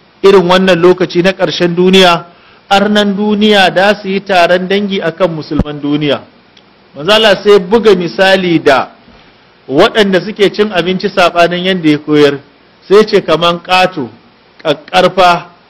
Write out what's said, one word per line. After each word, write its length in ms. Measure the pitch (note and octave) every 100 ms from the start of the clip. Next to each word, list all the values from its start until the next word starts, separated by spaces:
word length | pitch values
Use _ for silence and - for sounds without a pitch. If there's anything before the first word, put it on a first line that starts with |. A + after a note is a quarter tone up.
| _ _
irin 240 | G3 G3 F3
wannan 300 | F#3 F#3+ E3+
lokaci 440 | F3+ F3+ E3+ F3
na 80 | F#3
ƙarshen 400 | F#3+ F3 - F3 E3+
duniya, 500 | F#3 F#3+ F3+ E3+ - _ _ _ _
arnan 460 | G3 G#3 G#3 G3+ G3
duniya 560 | G#3 G#3 G#3+ G#3 F3+
da 220 | E3 G3+ G3+
su 80 | F#3+
yi 140 | F#3+
taron 460 | G3 F#3 E3+ F#3 F#3
dangi 320 | G3 G3+ F#3+
akan 320 | E3 D#3+ F3+
musulman 480 | D#3+ C#3+ D3 D3+ D3
duniya. 400 | C#3+ D3+ D3 A2+ - _ _ _ _ _ _ C#3
Manzo 160 | D#3+
Allah 300 | A3 A3 F#3
sai 140 | G#3 G3+
buga 360 | F3+ A3+ G#3 F#3
misali 640 | E3+ - F#3+ G3 F3+ D#3+
da 300 | C#3 B2+ G2 - _ - _ _ _ _ -
waɗanda 540 | C#3 A3+ A3+ G3+ F#3
suke 320 | F#3 G#3+ F#3
cin 160 | - G#3+
abinci 380 | F3+ E3+ F#3 G3+
saɓanin 560 | F#3+ E3+ F3 E3+ F3 F#3
yadda 240 | F#3 D#3
ya 80 | D3
koyar, 400 | D3+ D3 C#3+ C#3 - _ _ _ -
sai 160 | G3+ G#3
ce 140 | G3+
kaman 360 | - D#3+ E3+ E3+ F3
ƙato, 440 | F#3 F#3 E3 A2+ - _ _ _ -
ƙaƙƙarfa, 840 | D#3+ C#3+ - F3+ F3+ F#3+ F3+ E3+ - _